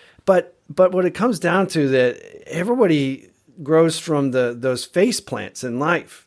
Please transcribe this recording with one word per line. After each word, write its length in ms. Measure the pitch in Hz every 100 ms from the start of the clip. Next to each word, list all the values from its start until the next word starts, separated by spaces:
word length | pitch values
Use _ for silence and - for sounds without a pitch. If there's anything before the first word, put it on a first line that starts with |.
| _ _
But, 300 | - 185 175 _ -
but 240 | 151 180
what 120 | 180
it 100 | 180
comes 240 | 175 226 190
down 280 | 175 180 190
to, 200 | 165 143
that 600 | 131 127 - - - -
everybody 840 | 160 185 247 208 156 135 135 - _ _ -
grows 360 | 139 160 165 156
from 320 | - 147 139
the, 220 | 127 123 120
those 260 | 131 127
face 360 | - - 220 220
plants 440 | - 120 101 -
in 140 | 127 120
life, 480 | 151 170 - -